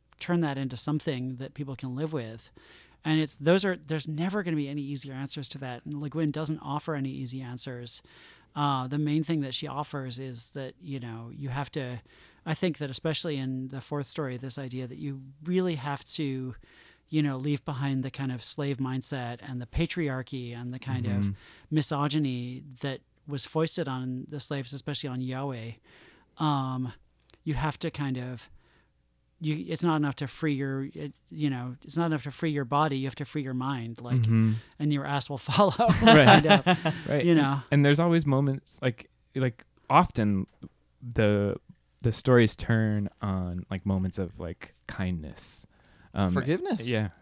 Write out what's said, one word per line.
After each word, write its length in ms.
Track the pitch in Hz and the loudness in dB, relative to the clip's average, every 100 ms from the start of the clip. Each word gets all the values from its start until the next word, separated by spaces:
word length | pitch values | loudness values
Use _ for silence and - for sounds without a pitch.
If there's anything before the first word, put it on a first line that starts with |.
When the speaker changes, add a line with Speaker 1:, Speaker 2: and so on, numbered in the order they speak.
| _ - | _ -10
Speaker 1:
turn 220 | - 175 | -2 0
that 160 | 156 135 | 0 -2
into 180 | 135 120 | -4 -4
something 600 | - 151 165 131 127 127 | -2 -2 -2 -4 -4 -6
that 160 | 135 - | -10 -10
people 200 | 139 131 | -10 -8
can 200 | 131 127 | -8 -6
live 180 | 160 | -4
with? 380 | 151 113 113 - - - - - _ 156 | -6 -8 -12 -18 -20 -20 -20 -20 _ 0
And 140 | 156 | 0
it's, 160 | 151 - | 0 0
those 280 | 143 185 190 | 4 4 4
are, 100 | 175 147 | -2 -4
there's 200 | 160 160 | -6 -4
never 360 | 151 180 208 | -4 -2 -2
gonna 140 | 180 156 | -2 -2
be 100 | 139 | -2
any 120 | 147 | -6
easy 280 | 139 139 139 | -6 -8 -8
answers 400 | 131 139 - 131 | -8 -8 -8 -10
to 80 | 139 | -10
that. 240 | 135 123 147 | -10 -10 -8
And 140 | 147 | -8
Le 100 | 147 | -4
Guin 220 | 156 156 | 0 0
doesn't 280 | 151 156 156 | 0 -4 -4
offer 360 | 139 147 - 147 | -4 -4 -4 -4
any 140 | 135 | -4
easy 320 | 135 131 131 | -6 -8 -8
answers. 600 | 127 123 - 123 120 - - - - - _ - | -10 -10 -10 -10 -12 -14 -16 -20 -20 -20 _ -2
Uh, 300 | 143 135 127 | 0 0 0
the 120 | 147 | 0
main 240 | 151 151 | 2 2
thing 180 | 156 160 | 2 0
that 140 | 139 - | -2 -4
she 120 | 147 | -6
offers 520 | 135 151 143 131 120 | -6 -6 -6 -8 -8
is 300 | 131 117 - | -10 -10 -10
that, 240 | 139 131 - | -10 -10 -12
you 200 | 175 135 | -10 -8
know, 320 | 120 113 117 | -8 -10 -12
you 160 | 139 139 | -10 -6
have 220 | 127 135 | -6 -6
to, 280 | 156 127 123 - - - _ - | -6 -6 -8 -12 -20 -20 _ -6
I 80 | |
think 240 | 156 185 151 | -2 -2 -2
that 120 | 143 | -6
especially 460 | 131 160 151 170 143 | -4 -4 -2 -2 -4
in 320 | 131 131 131 | -4 -4 -6
the 120 | 135 | -10
fourth 240 | - 147 139 | -6 -6 -4
story, 300 | - 139 123 | -4 -4 -6
this 220 | 131 123 | -8 -8
idea 260 | 135 127 127 | -8 -6 -8
that 120 | - | -8
you 220 | 143 135 135 139 156 | -8 -8 -12 -10 -2
really 300 | 180 185 156 | 2 2 0
have 300 | 143 139 - - | -2 -6 -6 -4
to, 380 | 147 131 127 117 - - - _ _ | -2 -4 -6 -10 -16 -20 -20 _ _
you 140 | 156 | 0
know, 140 | 147 131 | 0 0
leave 260 | 139 143 | -2 -2
behind 400 | - 131 139 135 | -2 -2 0 0
the 80 | 131 | -2
kind 200 | 135 135 | -4 -6
of 100 | 127 | -6
slave 340 | - - 143 127 | -6 -4 -2 -2
mindset 600 | 131 131 - 135 120 120 | -2 -4 -4 -6 -6 -8
and 200 | - 123 | -8 -8
the 40 | 123 | -4
patriarchy 880 | - 165 - 151 131 127 135 120 120 | -2 -2 -2 -2 -4 -6 -8 -8 -8
and 180 | 123 | -8
the 60 | 127 | -8
kind 260 | - 107 104 | -4 -2 0
of 80 | |
Speaker 2:
Mm-hmm. 180 | 101 101 101 - - - | 2 0 -2 -10 -20 -2
Speaker 1:
misogyny 920 | 151 - 143 143 151 143 123 123 127 147 127 | 0 0 0 0 2 0 -2 -6 -10 -14 -8
that 180 | 143 131 _ _ - | -6 -6 _ _ -10
was 180 | 139 - | -10 -4
foisted 420 | 156 160 - 143 | -2 -2 -2 -4
on 380 | 127 127 127 - | -4 -4 -6 -8
the 100 | 147 | -10
slaves, 340 | - 143 127 | -6 -6 -6
especially 360 | 139 - 135 143 | -8 -8 -6 -6
on 120 | 127 | -6
Yahweh. 500 | 127 131 139 123 113 113 _ - - - _ - | -4 -4 -6 -6 -10 -14 _ -20 -20 -20 _ -2
Um, 560 | 156 139 131 127 127 - _ _ _ - | 0 2 0 -4 -6 -8 _ _ _ -10
you 100 | - | -4
have 240 | 131 151 - | -2 -2 -2
to 120 | 170 | -6
kind 260 | - 143 127 | -4 -4 -4
of, 320 | 127 123 - - _ _ _ _ _ _ _ - | -6 -10 -14 -20 _ _ _ _ _ _ _ -6
you, 260 | 151 151 180 | -4 -4 -4
it's 160 | 165 | 0
not 120 | 175 156 | 2 2
enough 180 | 147 - | 0 -2
to 100 | 139 | -6
free 260 | - 160 | -2 -2
your, 320 | 139 135 135 135 | 0 -2 -4 -6
it, 200 | - 147 - _ | -8 -12 -14 _
you 200 | 160 147 | -4 -2
know, 260 | 131 127 127 | -2 -6 -10
it's 140 | 147 143 | -6 -2
not 100 | 170 | 0
enough 160 | 156 | 0
to 80 | 143 | -4
free 200 | 131 165 | -4 -2
your 140 | 147 123 | 0 0
body. 320 | 143 156 135 | 2 2 0
You 100 | 135 | -4
have 80 | - | -6
to 100 | 143 | -6
free 160 | 156 | -6
your 100 | 135 | -4
mind, 480 | 127 131 135 113 117 | -2 -2 -4 -6 -8
like, 200 | 120 127 | 0 2
Speaker 2:
Mm-hmm. 320 | 110 113 110 110 - - | 4 6 4 2 -6 -4
Speaker 1:
and 140 | 151 | 0
your 120 | 143 139 | 0 0
ass 240 | 143 - | -2 -2
will 80 | 139 | -6
<laughs> 120 | - | 0
follow. 240 | 139 202 - 233 - | 4 4 6 6 8
Speaker 2:
Right. 240 | 226 220 127 | 12 12 12
Speaker 1:
kind 200 | 98 151 | 10 10
of, 180 | 202 - | 6 6
Speaker 2:
<laughs> 420 | 175 160 160 - | 4 2 -2 0
Right. 180 | - 165 | 2 6
Speaker 1:
you 60 | |
Speaker 2:
And, 100 | 165 | 6
Speaker 1:
know. 200 | 139 139 - | 6 2 2
Speaker 2:
and 140 | 143 143 | 6 6
there's 140 | 143 | 6
always 260 | 170 170 143 | 6 4 4
moments, 520 | 135 143 135 - - | 4 2 0 -6 -4
like, 280 | 131 117 - _ _ 135 | -2 -2 -8 _ _ 0
like, 300 | 127 - - _ - | 0 -2 -10 _ 4
often 580 | 143 175 - 107 98 - _ - _ _ _ | 6 6 4 2 2 -2 _ -20 _ _ _
the, 560 | 123 117 107 104 101 - - - _ _ | -6 2 4 4 2 -2 -10 -20 _ _
the 100 | 120 | -2
stories 440 | - - 123 113 - | 0 6 8 8 4
turn 540 | - 113 110 104 101 - | 0 2 2 0 -2 -4
on, 440 | 104 95 90 90 87 | -4 -2 -2 -6 -6
like, 160 | 95 98 | -4 0
moments 320 | 98 92 92 | 0 0 -2
of, 200 | 90 90 | -6 -6
like, 360 | 87 82 - _ - | -10 -10 -16 _ -12
kindness. 800 | - 92 87 76 - - - - _ _ - - | -6 -4 -4 -6 -12 -14 -16 -20 _ _ -20 -8
Um, 180 | - 95 | -2 0
Speaker 3:
Forgiveness. 540 | 92 131 175 381 240 117 | 2 2 0 0 -2 0
Speaker 2:
Yeah, 220 | 113 104 - | 0 -2 -6